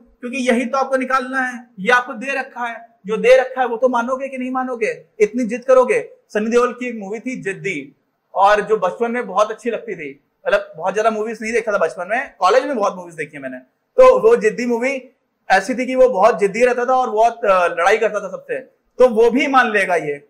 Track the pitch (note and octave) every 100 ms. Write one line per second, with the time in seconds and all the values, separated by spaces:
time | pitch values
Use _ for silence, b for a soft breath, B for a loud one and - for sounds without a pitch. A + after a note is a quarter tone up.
0 | _ _ B3 C4 B3 A#3 B3 C4+ B3+ C4
1 | B3+ C4 B3+ C4 B3+ A#3+ - - G#3 B3
2 | B3+ A3+ C4+ C4+ C4 A#3+ A#3+ A3+ - _
3 | F#3+ G#3+ A3+ C4 B3+ B3+ B3 A3+ B3+ A#3+
4 | A#3+ C4 C4+ C4 B3+ C4 B3+ A#3+ G3 D#3
5 | - - G#3 A#3+ A3+ A#3 A#3+ B3+ A3+ E3+
6 | - - _ G#3 A3 A#3+ B3 A#3+ B3 A3+
7 | F#3+ A3+ B3+ A3 F#3 F3 F#3+ D3+ C#3 _
8 | _ _ _ F3 G3 G#3 G3+ A3 F3+ F3+
9 | A#3 A#3+ G3 F#3 G#3+ A3 A#3 G#3 G#3+ E3+
10 | C#3+ C3+ _ _ - G3+ - D#3+ F#3 G3+
11 | A3+ G#3+ G#3+ A3 A3 A#3 G#3+ G3+ F#3+ F#3
12 | F3 A#3+ C#4+ - F#3 B3+ D4 A#3+ G3 F3+
13 | F3 D#3+ D#3 D3 C3 B2+ _ _ _ -
14 | B3+ G#3 G#3+ A#3 G#3+ F#3+ A#3+ A#3 C4 C4+
15 | - _ _ _ - F#3 - A#3 B3+ B3+
16 | B3 F#3+ A3 F#3+ G3+ G#3+ B3 A#3+ B3 B3+
17 | A#3+ G#3+ A#3 A#3 A3 F#3 E3+ E3+ F#3 A3
18 | G#3+ G#3 F#3 F#3 - C#3+ - _ _ -
19 | B3+ A3 A#3 B3 D4+ C4 A#3+ G#3 F#3 F3
20 | D3+ C#3+